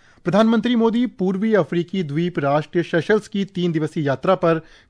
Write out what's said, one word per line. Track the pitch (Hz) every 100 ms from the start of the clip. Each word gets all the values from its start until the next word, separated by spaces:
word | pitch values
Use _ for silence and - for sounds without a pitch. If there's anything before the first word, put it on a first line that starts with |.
| _ _
प्रधानमंत्री | 170 185 220 226 240 240
मोदी | 226 220 247
पूर्वी | - 185 190 220
अफ्रीकी | 208 156 175 170 190
द्वीप | 156 143 175 170
राष्ट्र | 143 147 151 175
Seychelles | 165 170 - 214 -
की | 196 190
तीन | 175 175
दिवसीय | 156 151 175
यात्रा | 139 131 180 185
पर | 170 160 - -